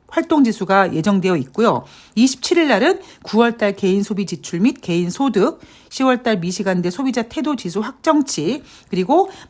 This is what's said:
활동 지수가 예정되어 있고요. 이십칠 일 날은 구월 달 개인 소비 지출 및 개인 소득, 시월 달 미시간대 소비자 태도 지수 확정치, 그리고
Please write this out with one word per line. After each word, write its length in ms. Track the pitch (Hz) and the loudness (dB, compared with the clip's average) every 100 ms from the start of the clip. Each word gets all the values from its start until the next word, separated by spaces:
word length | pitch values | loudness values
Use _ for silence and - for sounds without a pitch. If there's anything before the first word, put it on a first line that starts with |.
| _ | _
활동 300 | - 339 311 | -4 0 4
지수가 480 | 240 208 185 196 185 | 4 2 2 2 2
예정되어 420 | 160 160 196 185 170 | 0 0 2 2 0
있고요. 440 | 131 - 220 123 - - - | -2 0 0 0 -4 -20 -6
이십칠 440 | - 262 - - 349 | 2 2 0 0 2
일 100 | 302 | 2
날은 320 | 196 285 381 - - | 4 2 0 -6 -20
구월 340 | - 214 233 226 | -2 2 2 2
달 160 | 208 | -2
개인 300 | 196 190 196 | 0 0 0
소비 220 | 202 196 190 | -2 -4 -6
지출 340 | 170 - 170 | -8 -8 -2
및 160 | 233 - | 0 -2
개인 300 | - 170 175 | -2 -2 -2
소득, 480 | - 269 185 233 - - - _ | -2 0 2 0 -2 -14 -20 _
시월 340 | - 262 247 | -2 0 0
달 160 | 247 214 | 0 -2
미시간대 520 | 170 185 190 180 175 | -2 -4 -2 -2 -2
소비자 320 | 180 269 233 | -4 -4 -4
태도 340 | 226 311 302 277 | -6 -4 -4 -4
지수 240 | 180 185 | -6 -6
확정치, 800 | 220 - 320 302 277 - 156 277 - - _ | -6 -4 0 0 0 -4 -4 -4 -10 -20 _
그리고 380 | 180 185 330 381 - | -4 2 2 0 -6